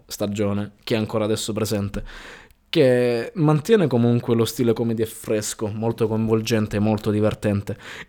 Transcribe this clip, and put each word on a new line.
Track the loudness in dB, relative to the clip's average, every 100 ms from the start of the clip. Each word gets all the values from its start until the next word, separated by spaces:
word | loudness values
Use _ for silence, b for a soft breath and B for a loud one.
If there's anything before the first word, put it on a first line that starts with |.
| -10
stagione, | -6 -4 -2 -2 -2 -6 -10 -4
che | -2
è |
ancora | -2 -2 -2
adesso | -2 -4
presente, | -4 -2 -2 -4 -6 B B B B B _ _
che | 2 4 4 2 0 -4 0
mantiene | 2 2 4 4 4
comunque | 4 4 2 2 2
lo | 2
stile | 2 2
comedy | 2 0 -2
e | -4
fresco, | -6 -2 -2 -2 -6 -6
molto | -2 -2 0 0
coinvolgente | 0 2 2 2 0 0 0
e |
molto | 2 2 0
divertente, | 2 2 0 0 0 -2 -8 B B